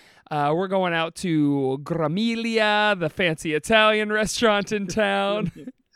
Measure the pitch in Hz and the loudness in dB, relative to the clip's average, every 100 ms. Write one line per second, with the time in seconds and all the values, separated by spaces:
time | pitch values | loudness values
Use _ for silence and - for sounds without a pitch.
0 | - - - 151 143 160 190 190 180 165 | -20 -20 -8 -2 0 0 -2 -2 0 -2
1 | 165 - 180 156 147 143 131 139 139 170 | -4 -4 -2 2 2 2 0 -2 -4 -2
2 | 151 180 226 226 226 220 214 208 214 196 | -2 0 -2 -2 -2 0 2 2 2 0
3 | 156 - 180 156 160 151 - 220 214 214 | -2 0 -2 0 -2 -2 2 4 6 4
4 | 214 214 214 - 226 202 196 208 196 220 | 0 -2 -2 2 2 2 0 -4 -2 0
5 | 202 196 196 208 180 - 233 - _ | 0 0 0 -2 -4 -8 -16 -20 _